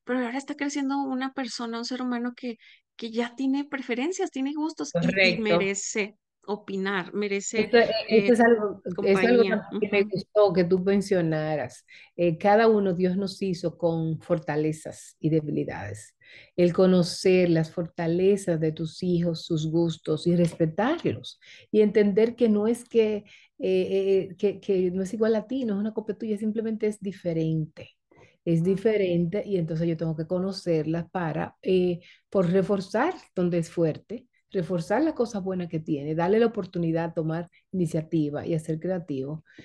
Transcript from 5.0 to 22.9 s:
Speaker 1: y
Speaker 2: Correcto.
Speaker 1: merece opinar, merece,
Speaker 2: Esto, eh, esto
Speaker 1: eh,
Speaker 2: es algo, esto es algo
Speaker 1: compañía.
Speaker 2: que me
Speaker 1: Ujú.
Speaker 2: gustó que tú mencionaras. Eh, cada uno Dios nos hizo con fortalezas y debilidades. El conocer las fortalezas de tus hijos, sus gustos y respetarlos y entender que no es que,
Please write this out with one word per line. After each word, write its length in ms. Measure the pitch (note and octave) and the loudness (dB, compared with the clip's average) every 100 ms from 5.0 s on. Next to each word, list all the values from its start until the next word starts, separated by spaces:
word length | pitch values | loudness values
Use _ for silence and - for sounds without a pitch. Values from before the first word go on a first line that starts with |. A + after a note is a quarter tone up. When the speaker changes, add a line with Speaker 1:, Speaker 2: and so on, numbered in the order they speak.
| E3+ F#3+ | 0 2
Speaker 1:
y 160 | F#3 F3+ | 2 2
Speaker 2:
Correcto. 0 | |
Speaker 1:
merece 800 | G#3+ F3 G3 G3 - A3+ G#3 - _ _ - | 2 2 0 -4 -6 -6 -6 -8 _ _ -10
opinar, 680 | G3+ - G3 F#3+ G3 - | -10 -8 -6 -4 -4 -6
merece, 600 | G3+ G#3 G3 G3 A3+ G#3 | -6 -4 -4 -4 -2 4
Speaker 2:
Esto, 40 | A#3+ | 4
eh, 140 | A3+ - - | 4 2 2
esto 220 | A3 G3+ | 4 6
Speaker 1:
eh, 20 | |
Speaker 2:
es 60 | A#3 | 6
algo, 420 | A#3 A#3 G#3 F#3+ - | 6 6 2 -6 -10
esto 200 | F3 G3 | -2 2
es 160 | G3 A3+ | 4 6
algo 180 | A#3+ | 6
Speaker 1:
compañía. 180 | G3+ G#3+ - G3+ | 4 2 -4 -4
Speaker 2:
que 100 | G#3 | 0
me 120 | G3+ | 0
Speaker 1:
Ujú. 60 | G#3 | 0
Speaker 2:
gustó 440 | F#3+ - G#3+ G3+ | -2 -2 4 4
que 100 | F3+ | 4
tú 160 | F3 F#3 | 2 2
mencionaras. 1080 | F#3 G3+ F#3+ F#3 E3 D#3 D#3 D3+ A#2+ - _ - - - | 2 2 2 0 2 0 -2 -4 -6 -10 _ -20 -12 -2
Eh, 220 | F3 D#3+ | 0 2
cada 300 | G3+ G#3 A3+ | 4 6 6
uno 260 | G#3+ G3 | 4 2
Dios 240 | F3 F#3 F3+ | 0 0 0
nos 240 | G3 - | -4 -4
hizo 360 | G3 F3 E3+ E3 | -4 -2 -4 -2
con 440 | E3+ E3 D#3+ D#3 | -2 0 -2 -4
fortalezas 960 | - E3+ D#3+ D3 D#3 D#3 - - - - | -2 -4 -2 -2 -2 -4 -8 -16 -18 -4
y 100 | D3+ | 0
debilidades. 840 | D#3 D3+ C#3+ C#3+ - G2 G#2+ - _ _ - - - | 0 0 -4 -4 -8 -10 -12 -16 _ _ -20 -8 0
El 160 | F3 | 2
conocer 760 | E3+ F#3 F#3 F3 - F#3+ F#3 F3 | 4 4 6 2 0 4 4 4
las 220 | D#3+ D#3+ | 2 0
fortalezas 880 | - E3+ - E3 E3+ F#3+ G3+ G3+ E3 | -4 -8 -6 -2 2 2 2 0 0
de 120 | D#3+ | 0
tus 320 | D#3 D#3+ - | -2 -6 -6
hijos, 420 | F3+ F3 E3+ E3 - | -2 0 0 -2 -4
sus 220 | D#3+ D#3 | -4 0
gustos 580 | D#3+ E3+ D#3+ - D#3 F3 | 0 0 -2 -4 -2 2
y 80 | F3 | 2
respetarlos 1040 | E3+ - E3 D#3+ A3+ E4 F3 A2+ - - - - - | 2 2 -2 0 -2 0 -2 -4 -8 -20 -20 -20 -2
y 100 | G#3 | 4
entender 540 | G#3 G#3+ G#3 G3 A3+ A#3+ | 4 6 4 4 2 2
que 100 | A#3 | 2
no 200 | G#3 G#3+ | 2 2
es 180 | A#3 | -2
que, 300 | - | -2